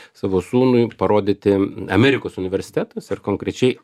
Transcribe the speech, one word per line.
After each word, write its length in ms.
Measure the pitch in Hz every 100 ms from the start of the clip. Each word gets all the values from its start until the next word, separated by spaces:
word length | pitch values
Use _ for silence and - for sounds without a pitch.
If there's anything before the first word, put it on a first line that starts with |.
| -
savo 300 | - 101 95
sūnui 460 | - 123 131 123 113 -
parodyti 580 | 95 107 98 98 104 98 98 - 98
Amerikos 520 | 95 131 127 90 -
universitetus 720 | 92 92 - 151 208 220 -
ir 120 | 98
konkrečiai 540 | - 98 - - 127 -